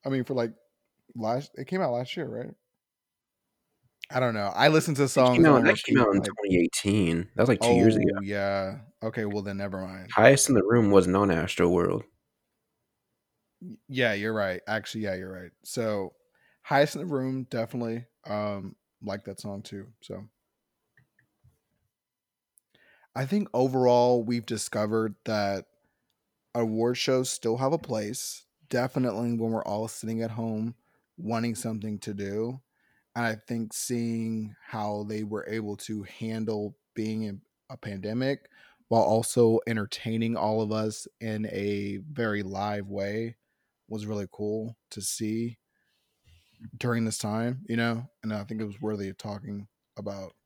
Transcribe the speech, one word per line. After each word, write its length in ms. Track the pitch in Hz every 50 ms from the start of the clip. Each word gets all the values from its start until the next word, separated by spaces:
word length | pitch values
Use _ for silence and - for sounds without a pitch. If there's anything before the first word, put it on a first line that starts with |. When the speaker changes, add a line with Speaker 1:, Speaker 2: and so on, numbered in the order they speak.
| _
Speaker 1:
I 40 | 139
mean, 140 | 135 135 123
for, 80 | - 139
like, 200 | 127 117 113 110 _ _ _ _ _ _ _ _ _ _ _ -
last, 360 | 123 113 107 117 127 143 - _
it 120 | - 139 131
came 140 | - 185
out 120 | 190 143 120
last 220 | 120 127 127 - -
year, 100 | 160 127
right? 260 | 120 113 123 - - _ _ _ _ _ _ _ _ _ _ _ _ _ _ _ _ _ _ _ _ _ _ _ _ _ _ _ _ _ - -
I 80 | - 131
don't 140 | 127 123 113
know. 180 | 107 101 98 -
I 140 | - 120 151
listened 300 | 156 156 156 - 151 127
to 60 | 143
Speaker 2:
That 60 | 131
Speaker 1:
songs 280 | - - 127 127 123 123
Speaker 2:
came 80 | 165
out, 100 | 156 143
Speaker 1:
on 80 | 127 117
Speaker 2:
that 180 | - 202 214 -
came 120 | - 147
Speaker 1:
repeat, 120 | 139 120 107
Speaker 2:
out 80 | 98
in 60 | 98
Speaker 1:
like 80 | 95 104 - -
Speaker 2:
twenty 180 | 104 98 92 87 87
eighteen. 680 | 85 - - - 98 101 107 98 82 82 85 90 - _
That 80 | - 113
was, 60 | 123
like, 120 | 123 98
two 120 | 113 120 120
years 220 | 120 - 113 110
ago. 160 | 107 101 101 - -
Speaker 1:
Oh, 40 |
yeah. 560 | 101 98 104 101 98 98 98 98 95 95 95 - 110 110 _ _
Okay, 240 | - 113 110 113 110
well, 160 | 104 101 104
then 160 | 98 104 98 98
never 240 | 98 101 95 95
mind. 300 | 92 92 95 95 92 90
Speaker 2:
Highest 380 | - - 110 123 139 135 - -
in 60 | 139
the 80 | 113 92
Room 280 | 101 117 120 113 101
was 160 | 101 98 90 90
non-Astroworld. 960 | 90 95 101 98 87 82 80 95 - - 87 87 87 90 85 - 92 - - - _ _ _ _ _ _ _ _ _ _ _ _ _ _ _ _ _ _ _ _ _ _ _ _ _ _ _ _ _ _
Speaker 1:
Y-, 140 | - 180 110 - _ _
yeah, 240 | 135 127 127 117 107
you're 200 | 101 101 110 110
right. 280 | 107 101 95 92 90 - -
Actually, 380 | 107 110 98 - - 110 107
yeah, 100 | 101 95
you're 160 | 92 95 95
right. 200 | 95 92 90 85 _ _ _
So, 500 | - - - 117 110 107 101 95 87 _ _ _ _ _ _ _ _ _ _ _
Highest 320 | - 147 139 147 151 -
in 60 | -
the 120 | 143 180 147
Room, 340 | 135 131 131 131 131 127 -
definitely, 560 | - 120 113 113 - 123 120 117 113 117 117 _ _ _ _ -
um, 480 | 104 104 104 104 101 101 95 95 - _ _ _ _ _
like 220 | - 101 98 101 -
that 140 | - 98 -
song 200 | - 104 101 98
too, 260 | 98 - - 101 98 - 113 _
so. 220 | - - 101 95 104 110 _ _ _ _ _ _ _ _ _ _ _ _ _ _ _ _ _ _ _ _ _ _ _ - _ _ _ _ _ _ _ _ _ _ _ _ _ _ _ _ _ _ _ _ _ _ _ _ _ _ _ _ _ _ _ _ _
I 100 | 120 135
think 220 | 135 196 208 208 - -
overall 680 | 120 127 131 127 131 127 123 120 123 120 123 123 123 117
we've 220 | 110 123 120 110
discovered 680 | - 117 107 - - - 110 107 107 110 113 110 110 104 _ _
that 400 | - 110 107 104 101 98 95 90 _ _ _ _ _ _ _ _ _ _ _ _ _ _ _ _ _ _
award 420 | 120 117 113 110 110 117 120 123 123
shows 320 | - - 131 127 127 127
still 280 | - - - 117 113 120
have 160 | 131 135 151
a 40 | 165
place, 680 | - - 123 110 104 104 120 - - - - - _ _ _ _ _ _
definitely 640 | - 123 123 127 - 131 127 123 101 101 120 120 120
when 180 | 113 113 113
we're 120 | 113 110 -
all 240 | - 101 104 110 110
sitting 360 | - - - 110 113 113 117
at 80 | 113
home 420 | 110 107 113 113 110 107 110 117 120 _ _ _ _ _ _ _ _ -
wanting 360 | 170 104 117 113 113 117 113
something 460 | 113 - 117 113 110 98 110 107 101
to 140 | - - 104
do. 460 | 98 101 98 101 107 110 117 127 135 _ _ _ _ _ _ _ _ _ _ _
And 80 | 120 120
I 120 | 117 110 107 _ -
think 240 | 123 117 113 107 -
seeing 840 | - - - 123 120 117 117 117 113 113 113 113 110 107 107 107 _ _ -
how 380 | - 113 107 104 104 104 104 104
they 160 | 110 107 107
were 220 | 104 107 104 - -
able 300 | 107 113 110 104 104 95
to 240 | - - 110 107 98 - - -
handle 560 | 117 113 113 113 110 107 110 107 104 104 - _ _ _ _
being 260 | - 110 107 110 110
in 200 | 110 104 98 98 _ _ _ _ _ _
a 80 | 131 -
pandemic 720 | - 107 101 98 95 107 110 120 131 135 139 131 _ - _ _ - - _ _ _ _
while 160 | 117 113 107
also 560 | - 107 113 117 - - - 120 113 113 - - -
entertaining 680 | 117 110 104 - - - - 113 110 113 113 113 117
all 260 | 92 71 107 110 110
of 100 | 110 104
us 360 | 107 110 110 110 107 - - - _ _
in 240 | - 113 107 107 107 107
a 480 | 104 98 101 104 104 101 101 101 101 101 101 156
very 300 | 151 - 120 110 104 104
live 460 | 101 92 98 95 101 104 104 104 101 98
way 480 | 101 101 98 101 104 110 117 117 117 _ _ _ _ _ _ _ _ _ _ _
was 200 | 107 110 104 107
really 200 | 110 104 101 92
cool 440 | _ - 107 104 107 110 110 117 117 _ _ _
to 120 | - -
see 580 | 98 - - - 113 107 110 113 117 120 120 _ _ _ _ _ _ _ _ _ _ _ _ _ _ _ _ _ _ _ _ _ - 110 - 117
during 280 | - 123 120 117 113
this 140 | 113 107 -
time, 420 | - 107 104 110 113 120 123 131 - -
you 80 | 117 117
know? 320 | 117 117 117 117 120 131 _ _ -
And 100 | 110 110
I 100 | 104 101
think 160 | 101 117 107
it 60 | 110
was 160 | 104 98 104
worthy 280 | - 107 107 101 101 98
of 100 | 95 _
talking 480 | - 110 101 101 95 104 101 101 101 101 _ _ _ _ _ -
about. 360 | 101 104 101 98 95 90 _ _ _